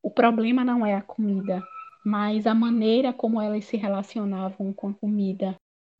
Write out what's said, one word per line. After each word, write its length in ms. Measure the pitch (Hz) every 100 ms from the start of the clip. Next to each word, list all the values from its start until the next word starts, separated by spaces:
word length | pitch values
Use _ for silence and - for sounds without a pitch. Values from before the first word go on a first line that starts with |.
o 80 | -
problema 540 | - 240 226 220 254
não 200 | 247 240
é 100 | 214
a 80 | 196
comida, 600 | - - 208 196 196 185 185 - - -
mas 420 | 208 208 208 214 220
a 80 |
maneira 580 | 226 233 233 220 226 262
como 280 | 247 226 226
elas 240 | 214 208
se 120 | 208 226
relacionavam 960 | 202 196 196 233 202 190 190 190 196
com 160 | 196 202
a 60 |
comida. 600 | 202 208 208 196 190 190 185 _ _ _ _